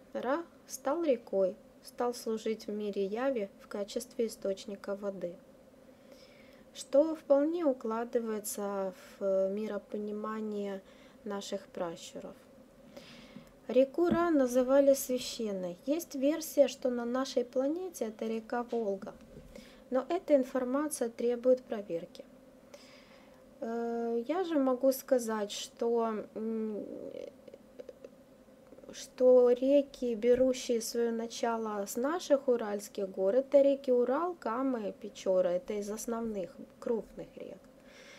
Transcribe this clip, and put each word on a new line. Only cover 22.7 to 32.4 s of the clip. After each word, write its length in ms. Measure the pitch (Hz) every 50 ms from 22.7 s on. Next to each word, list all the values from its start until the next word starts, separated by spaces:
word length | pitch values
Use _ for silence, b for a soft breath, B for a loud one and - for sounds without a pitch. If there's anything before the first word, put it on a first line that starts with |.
| B B B B B B B B B B B B B B B - - - -
Э, 560 | 226 233 233 233 233 233 233 233 233 233 233 233 240
я 160 | 311 370 370
же 160 | 330 330 285
могу 320 | 269 262 254 247 269 269
сказать, 600 | 254 254 - - 269 247 233 220 220 214 208 202
что, 760 | - - - - - - 233 233 233 233 226 226 214 208 - - -
м, 500 | 214 220 220 226 220 220 220 208 196 170 - - - - - - 50 - - - - - - - - - - - - - - - - - - - - - - - - - - - - - - - - - -
что 600 | - - - - - - 254 254 254 254 247 240
реки, 640 | 247 247 262 269 285 285 269 277 - - 254 240 233
берущие 680 | 208 220 240 247 247 262 262 254 254 - - 240 226
свое 300 | 220 - - 233 233 233
начало 760 | 226 226 233 233 - - 247 233 226 226 220 214 214 202 202
с 100 | 202 -
наших 540 | 240 247 285 339 359 - - 294 269